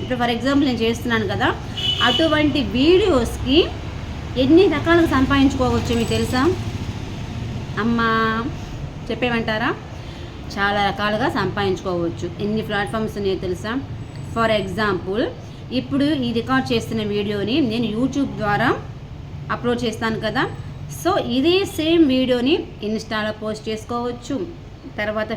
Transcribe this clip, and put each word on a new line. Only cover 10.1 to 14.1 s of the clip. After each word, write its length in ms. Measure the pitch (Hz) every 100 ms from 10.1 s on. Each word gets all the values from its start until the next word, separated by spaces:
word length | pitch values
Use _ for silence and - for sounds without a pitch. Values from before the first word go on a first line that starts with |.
| - - - -
చాలా 260 | 208 202 208 202
రకాలుగా 400 | 196 208 214 277 285
సంపాదించుకోవచ్చు. 880 | 190 180 196 185 202 175 170 170 175 165
ఎన్ని 180 | 208 220 -
ప్లాట్‌ఫామ్స్ 460 | 208 202 226 220 208
ఉన్నాయో 200 | 196 190
తెలుసా? 260 | 190 180 214 247 277 - -